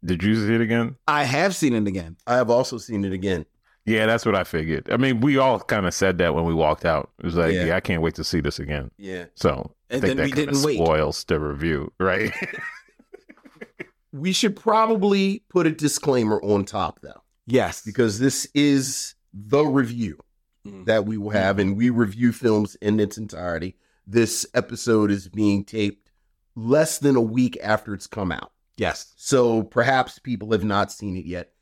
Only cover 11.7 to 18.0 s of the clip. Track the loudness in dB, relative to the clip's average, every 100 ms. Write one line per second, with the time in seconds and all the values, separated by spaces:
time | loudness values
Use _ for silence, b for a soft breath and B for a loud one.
11.7 | -2 -4 _ -2 0 -2 -6 -10 -10 -14
12.7 | -16 _ _ _ -20 _ -20 -20 _ -20
13.7 | _ -20 _ _ -6 -2 2 0 0 0
14.7 | 2 4 2 4 4 2 -2 _ 2 2
15.7 | 2 -2 0 0 2 2 0 2 0 0
16.7 | -2 -4 -4 -18 -20 _ _ 0 2 2
17.7 | -4 -10 0